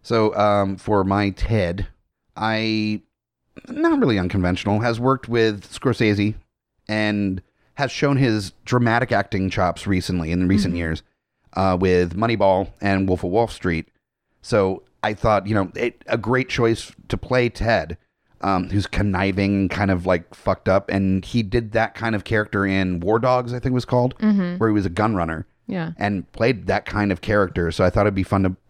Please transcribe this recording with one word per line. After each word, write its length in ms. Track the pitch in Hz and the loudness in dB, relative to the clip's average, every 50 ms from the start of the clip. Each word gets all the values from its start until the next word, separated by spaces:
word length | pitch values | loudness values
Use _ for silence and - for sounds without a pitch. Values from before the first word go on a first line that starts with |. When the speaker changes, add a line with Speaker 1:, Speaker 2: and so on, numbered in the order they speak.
Speaker 1:
So, 340 | _ - 120 113 110 107 - | _ 0 0 2 2 2 2
um, 400 | 104 104 104 101 101 98 98 98 | 2 2 2 4 2 0 0 -4
for 260 | 92 - - 107 101 92 | -6 -2 0 2 2 2
my 280 | 95 98 101 104 101 | 2 2 2 0 0
Ted, 560 | 95 - - - 117 107 92 85 87 101 - - - _ _ _ _ _ _ _ _ | -2 -2 -2 0 0 0 0 0 -2 -6 -6 -8 -10 _ _ _ _ _ _ _ _
I, 680 | - 107 110 110 110 110 110 110 110 107 107 107 - _ _ _ _ _ _ _ _ _ _ _ - - | -6 -4 -2 -2 -2 -2 -2 0 0 0 -2 -4 -6 _ _ _ _ _ _ _ _ _ _ _ -20 -16
not 320 | - 247 285 320 339 320 285 | -10 -4 -2 0 2 2 2
really 200 | 240 143 110 98 | 2 2 2 2
unconventional, 600 | 90 90 - 98 90 87 92 - - 104 101 104 | 0 0 0 0 0 0 0 0 0 0 0 0
has 180 | 117 120 113 113 | 0 -2 -2 0
worked 280 | 120 131 135 131 - | 0 0 0 0 -2
with 420 | - 117 117 113 110 104 101 - - | -2 0 2 2 2 0 -4 -12 -16
Scorsese 640 | - - - 135 117 - 120 107 104 101 101 107 107 - _ _ _ _ _ _ _ _ _ | -18 -4 -2 -2 0 2 2 2 2 2 0 -2 -2 -6 _ _ _ _ _ _ _ _ _
and 540 | - 107 107 107 107 104 104 101 98 92 92 _ _ _ _ _ _ _ | -6 -4 -2 0 0 0 0 -2 -2 -4 -6 _ _ _ _ _ _ _
has 160 | - 143 127 | -4 -4 -4
shown 260 | - - 151 143 143 | -2 -2 0 2 2
his 340 | 131 135 123 110 107 98 - - _ _ | 2 2 2 2 0 -2 -6 -12 _ _
dramatic 460 | - 123 123 120 117 113 120 127 - | 0 0 2 4 4 2 2 2 0
acting 380 | 117 101 98 - - 95 95 95 | 0 -2 0 -2 -2 -2 -2 -2
chops 380 | - - 95 87 82 - - | 0 0 0 0 0 -4 -2
recently 440 | 104 98 90 - - 90 90 80 78 | 0 0 0 0 -2 -2 -2 -2 -2
in 160 | 85 90 92 | 0 0 2
recent 240 | 90 98 104 101 92 85 | 4 4 4 2 0 -2
Speaker 2:
Mm-hmm. 40 | |
Speaker 1:
years, 260 | 87 85 82 80 - _ _ _ _ _ _ _ _ _ _ - | -2 -2 -4 -4 -6 _ _ _ _ _ _ _ _ _ _ -4
uh, 220 | 92 95 95 92 90 | 0 0 2 2 2
with 360 | 95 92 90 90 90 85 82 | 4 4 4 4 2 0 -2
Moneyball 540 | 95 113 117 117 98 101 98 95 92 95 - - _ | -2 -2 0 2 2 4 4 4 2 0 -4 -8 _
and 260 | 98 101 98 95 95 | -2 0 0 2 2
Wolf 160 | 95 92 90 - | 0 0 -2 -2
of 60 | 90 | -2
Wall 160 | 87 113 117 | 0 0 0
Street. 400 | 110 - - - 92 85 80 80 _ _ _ _ _ _ _ _ _ _ _ | 0 -4 -6 -4 -2 -2 -2 -6 _ _ _ _ _ _ _ _ _ _ _
So 420 | - - 120 107 98 95 95 - - _ _ _ - | -8 0 0 2 2 2 -2 -6 -10 _ _ _ -6
I 100 | 110 107 | -6 -4
thought, 340 | - - 113 107 98 95 | 0 2 2 2 2 2
you 80 | 101 110 | 0 0
know, 160 | 104 95 90 - | 0 0 -2 -4
it, 280 | - 117 120 - _ - | -4 -4 -4 -4 _ -6
a 100 | - 113 | -4 -4
great 320 | 117 101 107 127 131 127 - | -4 0 0 0 0 -2 -2
choice 420 | - - 120 117 117 - - - - - - | -2 0 2 2 2 0 -4 -16 -18 -20 -8
to 100 | _ - | _ -8
play 320 | - - - 127 127 123 117 | -8 -4 0 0 0 0 0
Ted, 480 | - - 104 113 113 95 78 78 82 - _ _ _ _ _ _ _ _ | -2 -2 0 0 2 0 0 -4 -12 -14 _ _ _ _ _ _ _ _
um, 280 | - 98 98 90 90 - | -2 0 0 0 0 0
who's 180 | 92 104 95 | -2 -2 -2
conniving, 800 | - - - 104 101 95 90 95 98 92 98 98 98 101 98 98 90 | -2 -2 -2 0 0 0 0 0 0 0 0 2 2 2 2 0 0
kind 220 | - 87 101 98 | 0 -2 0 0
of, 140 | 95 90 87 | 0 0 2
like, 280 | 92 92 85 85 _ - | 0 0 0 -2 _ -20
fucked 360 | - - 104 92 - _ 107 | -6 -2 -2 -2 -2 _ 2
up. 200 | 95 98 - - | 2 2 2 0
And 360 | 95 98 98 95 95 95 90 | -2 0 2 2 0 0 -2
he 180 | - - 120 110 | -2 -2 -2 -2
did 280 | 95 101 120 117 107 104 | 0 -2 -2 -2 0 -2
that 220 | 113 113 110 - | -2 -2 -2 -4
kind 200 | - 117 113 113 | -6 -4 -4 -4
of 80 | 101 - | -4 -4
character 420 | - 113 107 107 - - 101 98 | 0 0 0 0 0 0 0 0
in 340 | 98 95 98 95 92 90 85 | 2 2 0 0 0 -2 -2
War 200 | 85 95 110 113 | 0 0 0 2
Dogs, 320 | 113 127 127 127 123 120 123 | 2 2 0 0 -2 -4 -8
I 60 | 123 | -4
think 120 | - 135 | -4 -2
it 20 | 127 | -2
was 120 | 123 - | -2 -2
called, 300 | - 127 123 120 131 - - | 0 0 2 2 0 -2 0
Speaker 2:
Mm-hmm. 380 | 214 214 208 196 180 175 175 | 0 2 2 2 0 -2 -2
Speaker 1:
where 120 | 180 113 110 | 0 0 2
he 40 | 104 | 2
was 120 | 104 95 | 2 0
a 40 | 95 | -2
gun 260 | 87 104 104 113 110 | -2 -2 0 0 0
runner 300 | 92 85 82 80 78 - _ _ _ _ | -2 -2 -2 -4 -6 -8 _ _ _ _
Speaker 2:
Yeah. 240 | - 202 180 165 170 165 | -8 -6 -6 -6 -8 -6
Speaker 1:
and 320 | - 101 101 101 92 - _ | -4 -4 -2 -2 -4 -6 _
played 360 | - - 113 123 131 95 87 | -4 0 0 0 0 -2 -2
that 180 | 92 98 104 - | -2 -2 -2 -2
kind 260 | - - 104 104 101 | -4 -2 -2 0 0
of 80 | 92 - | 0 -2
character. 500 | - - 104 104 98 90 - 92 87 82 | 0 2 2 2 2 2 0 -2 -2 -2
So 120 | 78 - 98 | 2 2 2
I 60 | 90 | 2
thought 120 | - 107 101 | 4 2 2
it'd 100 | - 95 | 2 2
be 80 | 98 95 | 0 -2
fun 200 | - 104 95 95 | 0 2 2 2
to 120 | 90 92 _ _ | 2 0 _ _